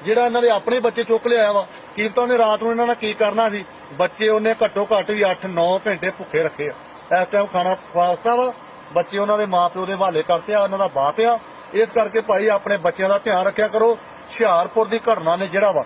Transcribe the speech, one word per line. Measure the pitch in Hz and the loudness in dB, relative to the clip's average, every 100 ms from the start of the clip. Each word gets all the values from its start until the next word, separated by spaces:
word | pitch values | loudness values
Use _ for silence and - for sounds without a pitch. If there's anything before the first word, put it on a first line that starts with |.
ਜਿਹੜਾ | 156 220 240 | 0 0 2
ਇਹਨਾਂ | 233 | 2
ਦੇ | 240 | 2
ਆਪਣੇ | 208 - 247 | 2 0 0
ਬੱਚੇ | 226 233 | 0 -2
ਚੁੱਕ | 233 226 240 | 0 0 2
ਲਿਆਇਆ | 240 208 | 2 2
ਵਾ, | 202 185 - - - | 2 -2 -12 -16 -6
ਕੀ | 214 | -2
ਪਤਾ | 208 | 0
ਉਹਨੇ | 240 247 | 0 2
ਰਾਤ | 220 214 | 2 2
ਨੂੰ | 226 | -2
ਇਹਨਾਂ | 233 240 | 0 0
ਨਾਲ | 233 | -2
ਕੀ | 214 | -4
ਕਰਨਾ | 208 208 208 226 | -2 -2 0 -2
ਸੀ। | 208 185 - - | -2 -12 -20 -20
ਬੱਚੇ | 139 180 - 214 | -4 -4 0 0
ਉਹਨੇ | 214 214 220 214 | 2 0 0 0
ਘੱਟੋ | 196 202 | -2 0
ਘੱਟ | 208 180 | 0 0
ਵੀ | 214 196 | 0 0
ਅੱਠ | 180 190 | 0 -4
ਨੌ | 175 170 190 214 | 0 0 0 -2
ਘੰਟੇ | 175 180 | -4 -6
ਭੁੱਖੇ | - 180 151 | -8 -4 -2
ਰੱਖੇ | 156 - 147 | -2 -4 -8
ਆ। | - - - - 175 | -8 -18 -20 -2 0
ਇਸ | 180 | 2
ਟਾਈਮ | 202 202 | 0 0
ਖਾਣਾ | 185 180 185 | -2 -2 -4
ਖਵਾਤਾ | - 170 175 170 226 240 | -4 -2 0 0 0 0
ਵਾ, | 254 240 - - - | -2 -6 -18 -20 -4
ਬੱਚੇ | 156 170 196 | -4 -2 -4
ਉਹਨਾਂ | 202 208 | 0 0
ਦੇ | 208 | 0
ਮਾਂ | 180 175 | 2 0
ਪਿਓ | 185 185 | -2 -6
ਦੇ | |
ਹਵਾਲੇ | 190 190 160 | -2 -2 -2
ਕਰਤੇ | 156 170 165 | 0 -2 0
ਆ, | 208 | 0
ਉਹਨਾਂ | 196 190 | 0 -2
ਦਾ | 190 | -2
ਬਾਪ | 135 139 151 | 0 -2 0
ਆ। | 226 226 - - - | 0 0 -6 -20 -6
ਇਸ | 196 220 | -2 0
ਕਰਕੇ | 233 208 220 | 0 0 -2
ਭਾਈ, | 220 196 214 | 0 0 2
ਆਪਣੇ | 202 196 202 | 0 0 0
ਬੱਚਿਆਂ | 170 - 190 | 0 0 0
ਦਾ | 202 | 0
ਧਿਆਨ | 226 185 190 | 2 0 0
ਰੱਖਿਆ | 196 214 | 0 0
ਕਰੋ। | 214 226 | 2 2
ਹੁਸ਼ਿਆਰਪੁਰ | 226 - - - - 226 170 190 220 214 | 0 -6 -20 -18 -2 2 2 2 0 0
ਦੀ | 226 | 0
ਘਟਨਾ | 233 214 160 175 | 0 0 0 -2
ਨੇ | 196 | -2
ਜਿਹੜਾ | 185 208 | 2 2
ਵਾ | 160 | 2